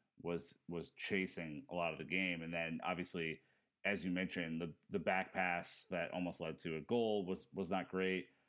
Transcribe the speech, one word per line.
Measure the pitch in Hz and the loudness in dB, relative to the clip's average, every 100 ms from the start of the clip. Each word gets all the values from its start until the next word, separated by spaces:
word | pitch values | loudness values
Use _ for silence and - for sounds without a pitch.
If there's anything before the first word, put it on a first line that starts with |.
| _ - | _ -8
was, | 85 85 - - - | -2 -2 -2 -12 -6
was | 85 - - | -4 -4 -6
chasing | - 101 92 - 82 73 - | 0 2 2 -2 -6 -6 -4
a | 87 | 0
lot | 85 | 0
of | 78 | 0
the | 78 | 0
game. | 92 95 85 | 2 2 2
And | 82 85 | -2 0
then, | 82 82 - | 0 0 0
obviously, | 87 85 90 82 78 - _ _ _ 95 | -2 -2 -2 -2 -2 -10 _ _ _ 0
as | 101 | 0
you | 87 | 2
mentioned, | 90 92 - 85 82 | 2 0 0 -2 -2
the, | 85 78 - | -4 -6 -4
the | 101 | -2
back | 85 95 92 98 | 2 2 2 2
pass | 92 87 82 - - | 2 2 -2 -8 -4
that | 90 85 - | -2 0 0
almost | 87 85 | -2 -2
led | 82 76 | -4 -4
to | 82 80 | -2 -4
a | |
goal | - 120 113 104 90 | 2 2 4 2 2
was, | 92 - | -2 -4
was | 87 90 | -4 0
not | 95 87 | 0 0
great. | 92 92 92 - _ | 2 4 2 -2 _